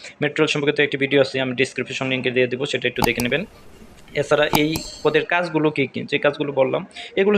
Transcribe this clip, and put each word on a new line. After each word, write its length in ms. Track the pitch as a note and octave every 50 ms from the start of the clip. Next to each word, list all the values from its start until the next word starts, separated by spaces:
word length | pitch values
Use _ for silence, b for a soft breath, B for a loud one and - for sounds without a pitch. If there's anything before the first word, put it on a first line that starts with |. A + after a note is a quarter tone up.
| B B B - C#3+
মেট্রো 160 | D3 C#3+ - D#3
রেল 80 | C3+ -
সম্পর্কিত 240 | D3+ C#3+ C#3+ D3 D3+ D3
একটি 100 | C#3 - C3+ C#3
ভিডিও 160 | C3 C3+ C#3 C3
আছে, 120 | C3 - C3 C3
আমি 80 | B2+ B2+ B2
ডেসক্রিপশন 460 | C3+ B2+ - - B2 - C3 A#2+ C3+ C3 C3
লিঙ্কে 180 | B2+ - B2+ A#2+
দিয়ে 100 | B2+ - - B2
দেবো, 120 | B2 C#3 C#3+ -
সেটা 140 | B2+ B2+ B2
একটু 120 | A#2+ - A#2 A#2+
দেখে 140 | A#2+ - B2
নেবেন। 160 | B2 C3 D3 G3+ - - - - - - - - - - - - - - D3
এছাড়া 240 | C#3 - D3+ D3 D3 D3 - D#3 D3
এই 80 | D3+ D#3+ D#3+ - - - - -
পদের 220 | D3+ D3 D#3 C#3+ - F3
কাজগুলো 360 | F3 F3+ E3 D#3 D#3 D3+ D#3 D3+
কী 80 | - C3+ C3 -
কী, 80 | A#2+ B2 B2
যে 60 | - C#3+ -
কাজগুলো 260 | D3 C#3+ - D3 C#3+ C#3 C3+
বললাম 220 | C3 B2+ C3+ D3 F#3 B B B B B B -
এগুলো 160 | G3 G3+ G#3